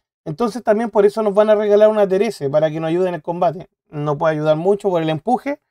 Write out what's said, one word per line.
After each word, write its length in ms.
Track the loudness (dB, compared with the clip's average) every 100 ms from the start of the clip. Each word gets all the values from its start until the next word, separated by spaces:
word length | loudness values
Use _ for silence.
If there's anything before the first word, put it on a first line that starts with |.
| _ _ -12
Entonces 360 | -4 -4 -2
también 280 | -2 0 0
por 140 | 2
eso 180 | 2 2
nos 120 | 0
van 160 | 2 4
a 40 |
regalar 340 | 2 2 4 4
una 200 | 4 2
Terese 400 | 0 -2 -4 -2
para 220 | 0 0
que 100 | -2
nos 80 | -4
ayude 200 | -2 -2
en 60 |
el 80 | -4
combate. 460 | -8 -2 -2 -2 -12 _ _
No 260 | -6 -4 -2
puede 180 | -2
ayudar 220 | 0 0 0
mucho 320 | 0 0 0
por 140 | -2
el 80 | 0
empuje, 500 | -2 -2 -4 -4 -10 _